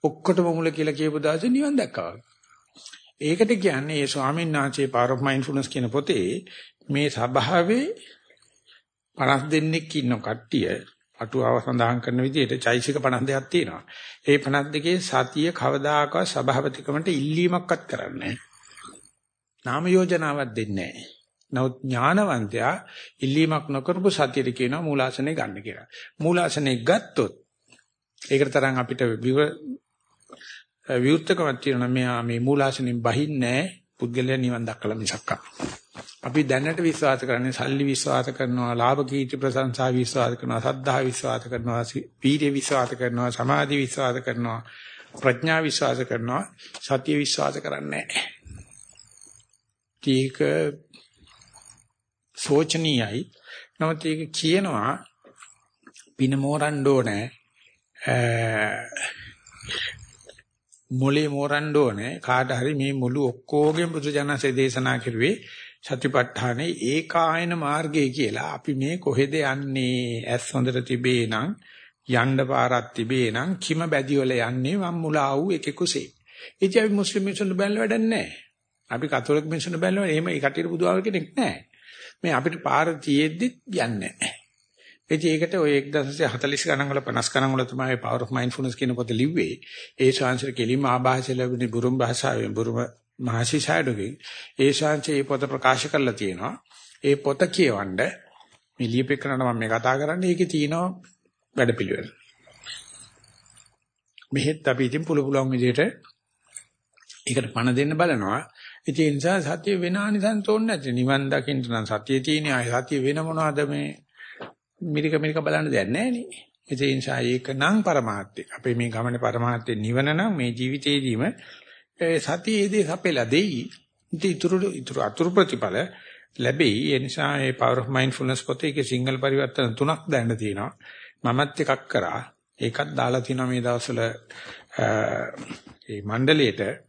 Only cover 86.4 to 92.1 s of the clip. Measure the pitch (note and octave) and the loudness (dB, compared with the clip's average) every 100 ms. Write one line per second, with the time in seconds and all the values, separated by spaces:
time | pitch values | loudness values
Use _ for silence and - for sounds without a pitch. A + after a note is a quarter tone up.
86.4 | C#3 C#3+ E3 C#3 C#3 C#3 B2+ A#2+ A#2 C3+ | -2 -2 0 0 0 -2 -2 -2 0 0
87.4 | C3+ C3 B2+ B2+ C3 B2+ - A#2+ B2 B2+ | 2 2 0 -2 -2 -2 -2 -4 -2 -2
88.4 | B2 B2 C3 A#2 B2+ B2 A#2 A2+ C#3 E3+ | -2 -2 -4 -2 -2 -2 -2 2 2 2
89.4 | D#2+ - - - - - C3 C3 C3 B2+ | -2 -4 -12 -18 -18 2 4 4 0 0
90.4 | C3+ B2 A2+ C3 C3+ B2 B2+ C3 B2+ B2+ | -4 -2 0 2 2 2 2 0 0 -2
91.4 | B2+ B2 B2 A#2 B2 B2+ A#2+ | 0 0 0 0 0 2 0